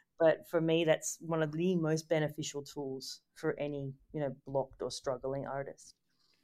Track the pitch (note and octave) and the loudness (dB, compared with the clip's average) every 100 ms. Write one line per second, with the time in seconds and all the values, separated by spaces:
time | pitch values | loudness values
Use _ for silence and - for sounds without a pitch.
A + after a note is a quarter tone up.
0 | _ - E3 - - E3+ D#3+ E3 D#3+ D#3 | _ 4 4 4 0 0 4 4 4 2
1 | - - E3 E3 D#3 D3+ F3+ F3+ D#3 D#3+ | 0 -8 -2 0 2 2 2 2 2 0
2 | D#3 D#3+ D3+ D3+ D#3 C#3+ C#3+ - C#3 C3+ | 2 2 2 -2 -6 -8 -8 -8 -6 -6
3 | - - _ - D#3+ - D3 C#3+ C#3 C3+ | -10 -14 _ -4 -2 -2 -4 -4 -6 -8
4 | _ D#3 C#3 B2 - C3+ B2+ - B2 - | _ -4 -4 -4 -2 -2 -2 -4 -6 -4
5 | - B2 C3 C#3 C3 C3+ C3+ - - - | -4 -2 -4 -4 -4 -6 -6 -12 -20 -20
6 | _ _ _ _ | _ _ _ _